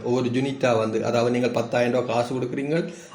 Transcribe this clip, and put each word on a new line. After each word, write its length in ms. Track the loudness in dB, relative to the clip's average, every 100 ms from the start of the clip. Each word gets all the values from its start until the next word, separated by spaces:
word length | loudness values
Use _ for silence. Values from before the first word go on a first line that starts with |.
ஒவ்வொரு 240 | 0 0 2
யூனிட்டா 480 | 0 -2 0 2 2
வந்து, 280 | 2 0
அதாவது 260 | 0 2 2
நீங்கள் 200 | 2 0
பத்தாயிரம் 440 | 0 0 2 2
ரூபா 200 | 2 0
காசு 200 | 0 0
கொடுக்குறீங்க, 400 | -2 -4 -4 -2 -2 -2 -10 -18